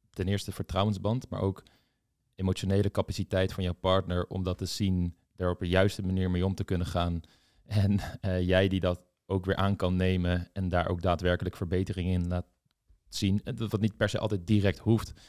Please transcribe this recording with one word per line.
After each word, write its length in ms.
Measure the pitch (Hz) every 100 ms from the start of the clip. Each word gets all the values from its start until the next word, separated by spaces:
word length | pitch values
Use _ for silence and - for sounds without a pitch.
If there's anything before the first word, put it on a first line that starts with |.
| _
ten 180 | - 90
eerste 240 | 101 -
vertrouwensband, 760 | - - 92 104 95 101 123 -
maar 120 | 98
ook 220 | 101 98 - _ _ _ _ _ _
emotionele 560 | - 95 92 95 98 101
capaciteit 640 | - - - 95 92 95
van 120 | -
jouw 100 | 90
partner 520 | 85 92 95 92 87 87
om 160 | 95
dat 160 | 90 90
te 80 | 92
zien, 500 | - 98 92 87 - _ -
daar 140 | 90
op 80 | 85
de 100 | 87
juiste 340 | 92 101 -
manier 280 | 92 92 92
mee 160 | 90 95
om 80 |
te 100 | 92
kunnen 220 | 95 90 87
gaan. 340 | 87 85 85 - _ _ _
En, 340 | - 104 98 101 - -
eh, 260 | 98 92 90
jij 220 | 92 95
die 120 | 95
dat 200 | 90 90 _ _ -
ook 180 | 95
weer 120 | 92 95
aan 200 | 98 98
kan 200 | 90 92
nemen 520 | 92 92 87 87 87
en 160 | - 92
daar 200 | 87 87
ook 140 | 87
daadwerkelijk 540 | 92 85 90 87 87 -
verbetering 520 | 87 90 92 92 90
in 180 | 90 87
laat 180 | 90 - _ _ _ _ _ _
zien. 320 | - 101 101
Eh, 120 | - -
dat, 140 | 110
wat 100 | 101
niet 160 | 110 -
per 120 | 107
se 100 | -
altijd 280 | 107 101 85
direct 320 | 107 98 -
hoeft, 340 | 107 113 -
maar 100 | -